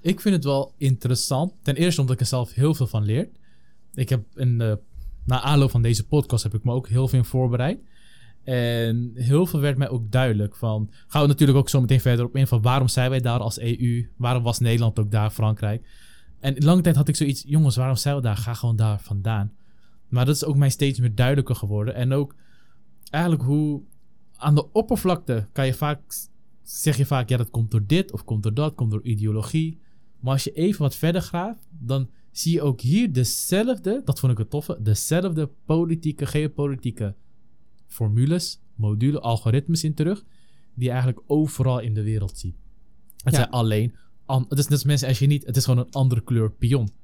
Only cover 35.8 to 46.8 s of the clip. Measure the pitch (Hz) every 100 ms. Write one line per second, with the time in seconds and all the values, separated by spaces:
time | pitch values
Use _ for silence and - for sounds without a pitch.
35.8 | 170 165 160 147 143 151 151 147 143 135
36.8 | 123 - 104 95 - - - - - -
37.8 | - - 110 110 135 175 - - - -
38.8 | 107 104 127 147 117 113 120 127 143 165
39.8 | 156 151 156 208 - - - - - -
40.8 | 123 127 127 120 - 151 156 - 131 127
41.8 | 113 107 104 110 95 - 92 85 - -
42.8 | - - - - - 139 113 123 110 107
43.8 | 117 - - - - 131 123 139 143 147
44.8 | 143 143 131 131 139 147 - 127 127 123
45.8 | 123 139 135 120 - 117 110 - 113 135